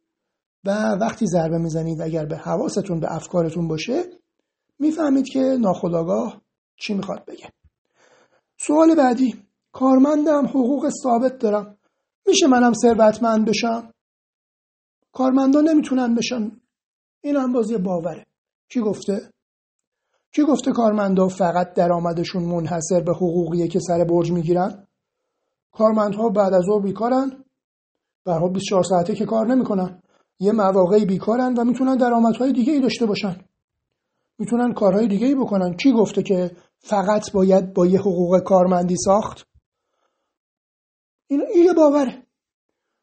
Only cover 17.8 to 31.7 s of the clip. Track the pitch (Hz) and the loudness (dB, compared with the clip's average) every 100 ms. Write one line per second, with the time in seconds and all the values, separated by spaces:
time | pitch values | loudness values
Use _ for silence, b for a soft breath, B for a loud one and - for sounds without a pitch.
17.8 | 185 175 165 156 - _ _ _ _ 254 | -2 -4 -6 -10 -16 _ _ _ _ -4
18.8 | 208 - - 196 - _ _ _ _ _ | -4 -4 -6 -8 -10 _ _ _ _ _
19.8 | _ _ _ _ _ - 302 240 269 254 | _ _ _ _ _ 0 2 2 0 0
20.8 | 226 208 196 190 190 190 180 170 180 - | 0 2 0 2 0 0 -2 0 -2 0
21.8 | 175 175 170 170 165 185 170 175 160 170 | 0 0 -2 -4 -6 -6 -4 -4 -4 -6
22.8 | 156 180 170 170 180 175 165 175 170 180 | -2 0 0 -2 0 0 -2 -2 -2 -2
23.8 | 170 170 170 170 160 175 160 175 196 - | -2 0 2 2 0 -2 0 0 -2 -6
24.8 | _ _ _ _ _ _ _ _ _ - | _ _ _ _ _ _ _ _ _ 0
25.8 | 220 220 208 202 226 196 190 185 180 208 | 2 2 0 -2 0 0 2 2 2 0
26.8 | 196 190 233 262 269 - - _ _ _ | -2 -4 -2 0 -2 -8 -20 _ _ _
27.8 | _ _ _ _ 185 165 180 185 - 196 | _ _ _ _ -6 -2 -2 -4 -2 0
28.8 | 180 180 175 - 202 220 220 262 226 202 | 2 0 0 -4 -2 -2 0 0 0 -2
29.8 | 180 - _ _ _ _ 190 220 190 190 | -4 -8 _ _ _ _ 0 2 2 2
30.8 | 175 214 196 190 - 240 254 240 240 | 4 2 2 -2 -2 -2 0 0 0